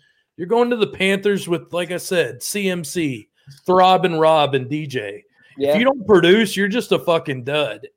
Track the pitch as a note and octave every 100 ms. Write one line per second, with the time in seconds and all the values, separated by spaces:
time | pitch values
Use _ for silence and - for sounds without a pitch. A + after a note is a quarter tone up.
0 | _ _ _ - F3 A#3 A#3+ A#3+ G3+ -
1 | F#3+ G3 G#3 G3 D3 E3+ - E3+ E3+ F3
2 | - F3+ C3+ A2 - G#3 F#3+ F3+ D3+ F3+
3 | D3+ A#2+ - _ - C#3 - F#3 F#3 F#3
4 | F3 D#3+ D#3+ D#3+ C#3+ C3+ B2 D3+ D3+ A#2+
5 | G#2 G#2 - _ _ - C#3 D3+ B3 C4+
6 | G3+ G3 E3+ G3+ A3 F#3+ G3+ A#3 - F3
7 | - E3 - C3 B2 D3 C#3 G#2+ B2+